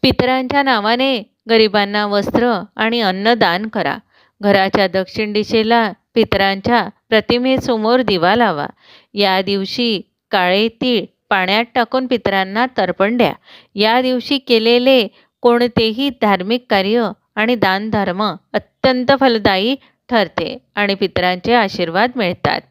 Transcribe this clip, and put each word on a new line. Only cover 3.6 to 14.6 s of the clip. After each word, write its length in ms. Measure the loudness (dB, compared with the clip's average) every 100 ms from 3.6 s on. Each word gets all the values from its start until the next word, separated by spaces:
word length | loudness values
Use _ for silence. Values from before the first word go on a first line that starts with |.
| -4
करा. 300 | -4 -4 -6 _ _ _ _
घराच्या 460 | 0 2 2 0 0
दक्षिण 440 | -2 -4 -6 -4
दिशेला 600 | -4 0 0 2 2 0 -6 _
पितरांच्या 760 | -2 0 2 0 0 0 0 0 _ _
प्रतिमेसमोर 920 | 0 2 -2 0 -2 0 -2 2 0
दिवा 320 | 2 2 2
लावा. 320 | 2 2 0 -6 -10 _ -20 _
या 280 | -2 0 0
दिवशी 580 | 0 -4 -4 -4 -2 -4 -8 _ _
काळे 380 | 0 2 2 0
तीळ 360 | -2 -2 -2 -4 _ _
पाण्यात 360 | -2 2 0 0
टाकून 320 | -2 -2 -2 -2
पितरांना 600 | -2 0 -2 -2 -2 -4 -2
तर्पण 400 | -4 0 -2 2
द्या. 160 | 0 -2 _ -20 _
या 280 | -2 2 2
दिवशी 360 | 0 -2 -2 -4
केलेले 720 | 0 0